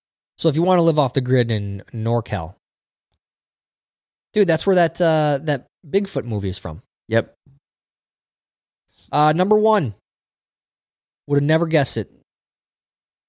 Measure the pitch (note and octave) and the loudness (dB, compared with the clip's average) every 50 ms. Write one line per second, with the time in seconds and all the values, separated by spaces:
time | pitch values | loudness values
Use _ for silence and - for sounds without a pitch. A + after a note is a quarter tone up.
0 | _ _ _ _ _ _ _ - - E3 C#3 D#3 E3+ F#3 F#3 F3+ E3 E3 D3+ D3+ | _ _ _ _ _ _ _ -4 -2 0 0 0 2 2 2 4 2 2 2 2
1 | C#3 B2+ - C3+ B2+ B2 C3 B2+ A#2+ A#2 A2+ G#2 G2+ G2+ G2 G2 - - - A2+ | 0 0 -2 -2 0 2 2 2 2 0 -2 -4 -4 -6 -8 -10 -12 -12 -8 -6
2 | A2 A2+ A#2 A#2 A2 - G#2 F2 D#2+ F2 F#2+ _ _ _ _ _ _ _ _ _ | -2 -2 -2 -2 -2 -4 -6 -6 -6 -10 -12 _ _ _ _ _ _ _ _ _
3 | _ _ _ _ _ _ _ _ _ _ _ _ _ _ _ _ _ _ _ _ | _ _ _ _ _ _ _ _ _ _ _ _ _ _ _ _ _ _ _ _
4 | _ _ _ _ _ _ - G#3+ G3 E3+ D#3+ D#3 - G3 F#3+ F3+ E3+ D#3+ - - | _ _ _ _ _ _ 0 0 2 2 2 0 0 2 2 2 2 0 0 0
5 | F3+ E3 D#3+ D#3 D3+ D3+ D3 C#3 D#3+ D3+ D3 C3 - _ _ _ - C#3+ D3 G3+ | 0 2 2 2 0 0 -2 -2 -2 -4 -4 -4 -6 _ _ _ -10 -4 -2 -2
6 | G3+ F#3+ - C3+ - A#2 A2 G2+ G2+ F#2+ F2 - - F2 D#2 - - _ _ _ | -2 -2 -4 -6 -6 -4 -4 -4 -4 -4 -6 -6 -8 -12 -12 -12 -16 _ _ _
7 | _ - A2 A2+ A#2 - _ _ _ _ _ _ _ _ _ _ _ _ _ _ | _ -2 0 0 0 -2 _ _ _ _ _ _ _ _ _ _ _ _ _ _
8 | _ _ _ _ _ _ _ _ _ _ _ _ _ _ _ _ _ _ - - | _ _ _ _ _ _ _ _ _ _ _ _ _ _ _ _ _ _ -20 -20
9 | - - C3+ D3 D3+ D3+ D#3 E3 F#3 G3+ G#3+ G#3+ G#3+ A3 G#3+ G3+ D3+ A2+ G2 - | -12 -4 0 2 2 2 2 2 2 2 2 2 4 2 2 2 0 -2 -6 -10
10 | _ _ _ _ _ _ _ _ _ _ _ _ _ _ _ _ _ _ _ _ | _ _ _ _ _ _ _ _ _ _ _ _ _ _ _ _ _ _ _ _
11 | _ _ _ _ _ C#3 C#3+ C#3+ C#3+ D3 D#3 D#3+ E3+ D#3+ D#3+ D3+ C#3 - - A#2 | _ _ _ _ _ -2 0 2 2 2 2 2 2 0 0 0 0 0 -2 -4
12 | G2 - _ _ _ _ _ _ _ _ _ _ _ _ _ _ _ _ _ _ | -4 -6 _ _ _ _ _ _ _ _ _ _ _ _ _ _ _ _ _ _
13 | _ _ _ _ _ | _ _ _ _ _